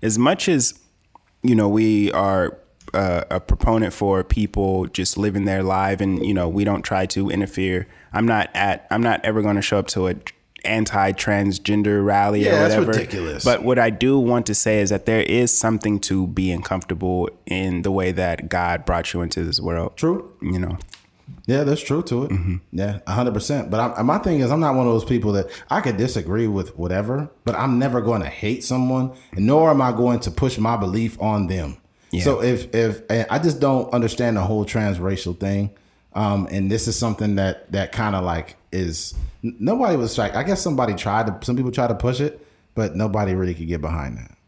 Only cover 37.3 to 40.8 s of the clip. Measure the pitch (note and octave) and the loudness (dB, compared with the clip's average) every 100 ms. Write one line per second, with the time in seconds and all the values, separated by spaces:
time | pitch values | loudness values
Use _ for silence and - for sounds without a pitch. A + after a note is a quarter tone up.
37.3 | G2+ F#2+ - - F#2+ F#2+ - G#2+ G2 F2+ | 0 0 -2 -4 -4 -4 -2 -2 0 -2
38.3 | E2 D#2 - _ F#2+ F2+ D#2+ - - - | -4 -6 -14 _ -4 -4 -4 -8 -8 -8
39.3 | - A#2 - A#2 A#3 B3 D#3+ A#2 - G#2 | -6 -8 -4 -2 0 2 0 0 -2 -2
40.3 | G2 D3+ F#3+ F3+ C#3 | -2 -2 -2 0 0